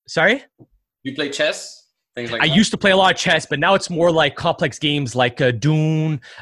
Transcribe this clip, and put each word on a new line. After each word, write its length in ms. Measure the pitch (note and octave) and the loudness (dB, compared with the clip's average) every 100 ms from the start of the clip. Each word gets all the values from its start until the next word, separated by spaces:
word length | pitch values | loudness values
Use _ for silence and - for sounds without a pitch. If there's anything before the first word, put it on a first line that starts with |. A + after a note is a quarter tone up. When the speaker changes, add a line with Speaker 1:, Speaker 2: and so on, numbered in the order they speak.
| - | -6
Speaker 1:
sorry? 380 | - F3 C4+ - _ - _ _ _ | 0 2 0 -6 _ -20 _ _ _
Speaker 2:
You 100 | C3+ | -12
play 160 | D3 C#3+ | -8 -8
chess? 540 | C#3 D3+ - - - _ _ _ | -2 -2 -4 -14 -20 _ _ _
Things 180 | - A#2 | -12 -8
like 100 | A#2 | -2
Speaker 1:
I 60 | - | 2
Speaker 2:
that? 80 | F3+ | 2
Speaker 1:
used 140 | A3 | 2
to 80 | - | 0
play 140 | G3+ | 2
a 40 | F#3+ | 4
lot 160 | F#3+ | 4
of 60 | F3 | 2
chess, 260 | F#3 D#3+ | 0 -2
but 140 | - C#3+ | -2 -2
now 160 | E3+ | 0
it's 160 | G3 - | 0 0
more 200 | E3 F3 | 0 2
like 260 | D#3+ D3 - | 2 0 0
complex 420 | E3+ - D#3 - | -4 -2 -4 -4
games 360 | D3+ D3 C3 | -4 -2 -2
like, 240 | A#2+ B2 - | 0 0 2
uh, 80 | C3 | -2
Dune, 680 | A2+ D3 D#3 D#3 D#3 D#3 D3+ - - | 2 0 2 2 0 -2 -4 -8 -16